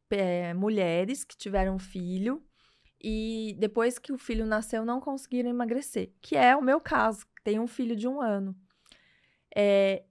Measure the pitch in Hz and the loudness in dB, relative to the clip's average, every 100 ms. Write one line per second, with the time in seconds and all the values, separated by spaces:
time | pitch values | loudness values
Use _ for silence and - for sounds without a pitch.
0 | - 202 190 175 175 175 202 214 175 170 | -4 0 0 0 -2 -2 0 2 2 2
1 | 190 277 - - - 196 190 190 190 185 | 0 -4 -10 -14 -2 0 0 -2 -6 -8
2 | 175 185 208 285 - _ _ _ _ _ | -6 -4 -2 -4 -8 _ _ _ _ _
3 | 220 220 220 226 220 202 214 214 233 247 | -8 -6 -4 -6 -6 -2 -2 2 0 0
4 | - 262 - 226 220 220 220 226 226 247 | -6 -8 -4 -2 0 -2 -2 -4 -2 -4
5 | 269 269 - 247 247 240 240 233 285 220 | -4 -8 -4 -4 -2 -2 -2 -2 -4 -6
6 | 185 _ - 302 247 269 254 294 - 311 | -6 _ 0 6 8 6 4 2 2 2
7 | 220 214 - - - 214 226 - 240 226 | 2 0 -10 -10 -4 -2 -2 -4 -4 -2
8 | 233 277 240 202 196 190 _ _ _ - | -4 -2 -2 -2 -4 -8 _ _ _ -20
9 | _ _ _ _ _ - 208 196 196 190 | _ _ _ _ _ 2 4 4 4 0
10 | - | -6